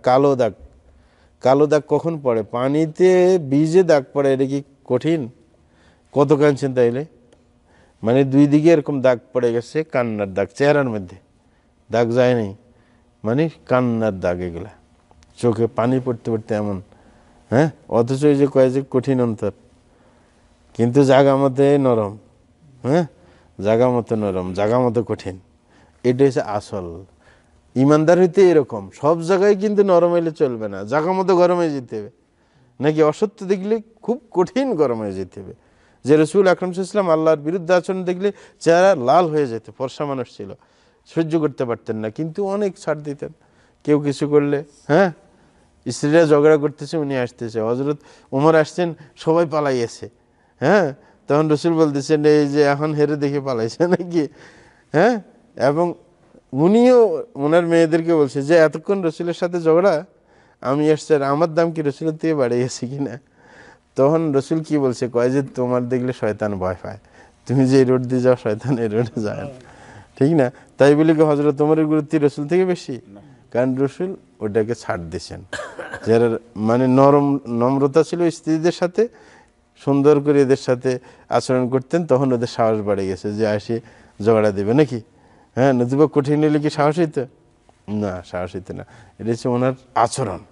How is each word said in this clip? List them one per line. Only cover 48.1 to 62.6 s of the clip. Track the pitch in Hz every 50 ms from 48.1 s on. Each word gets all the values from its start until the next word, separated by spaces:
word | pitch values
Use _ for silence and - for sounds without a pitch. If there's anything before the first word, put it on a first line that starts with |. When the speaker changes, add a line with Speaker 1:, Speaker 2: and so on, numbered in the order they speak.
| - _ _ -
Speaker 1:
ওমর | - 135 147 160 160
আসছেন, | 160 151 - - - 180 170 151 - - - _
সবাই | - - 165 160 170 175
পালাইয়েছে, | 147 156 151 147 139 131 123 117 113 - - 110 104 _ _ _ _ _ _ _ _ _ -
হ্যাঁ? | 123 147 196 208 175 139 135 _ _ _ _ _ _ -
তখন | 143 147 156 156
রসুল | 151 143 - 170 165
বলতেছেন, | 160 160 151 139 139 131 151 156 151 147
"এই | 151 151 151 147 139
যে | 139 151
এখন | 147 143 143 139 151 160 151
হেরে | 147 147 143 151
দেখে | 147 143 143 143 143
পালাইছে | 135 139 127 113 110 113 - - 160
নাকি?" | 175 185 170 180 175 170 170 147 131 - - - - - - _ _ _ _ _ -
হ্যাঁ? | - 151 185 233 247 208 180 - _ _ _ _ -
এবং | - 117 135 143 160 175 170 160 - _ _ _ _ _ _ _ - _ -
উনিও | - 131 156 180 208 233 240 254 254 240 226 202 160 135 - - -
ওনার | 139 139 147 160 175 175
মেয়েদেরকে | 170 170 165 165 156 160 165 165 165 170
বলছে | 156 147 131 123 143
যে, | 139 143 170
"এতক্ষণ | 170 160 156 147 165 156 - 202 196
রসুলের | 180 165 156 - 175 175 165
সাথে | - 185 175 175 180
ঝগড়া, | 165 160 160 170 185 202 170 151 185 - _ _ _ _ _ _ _ _ _ -
আমি | - 123 135 147 151 156
আসছি, | 156 147 - - 156
আর | 143
আমার | 139 139 143 147 170 165 156
দাম | 170 170 170
কি | 160 160
রসুলের | 151 143 135 - 165 160 156
থেকে | 156 - 160 156
বাড়ে | 147 131 120 120
গেছে | 123